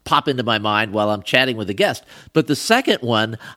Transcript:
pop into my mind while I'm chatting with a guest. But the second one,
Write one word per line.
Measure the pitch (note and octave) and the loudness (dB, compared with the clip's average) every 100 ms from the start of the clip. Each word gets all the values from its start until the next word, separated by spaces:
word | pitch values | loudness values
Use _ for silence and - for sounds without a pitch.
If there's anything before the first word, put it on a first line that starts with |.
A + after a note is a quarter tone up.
pop | - C#3+ D3+ | 0 0 2
into | B2+ | -2
my | A2+ A2 | 0 0
mind | G#2+ G#2 A2 | 2 0 0
while | G#2+ G#2 | 0 0
I'm | G#2 | -2
chatting | - B2+ C3 A2+ | 0 2 2 -2
with | G2 | -4
a | |
guest. | G2+ G3 - - - - | 0 0 -2 -12 -20 -2
But | D#3+ D3+ | -2 0
the | C#3+ | -2
second | - A#3 - G#3 | 2 0 2 -2
one, | A#2 A2 A2 A2 - | 2 0 0 -4 -12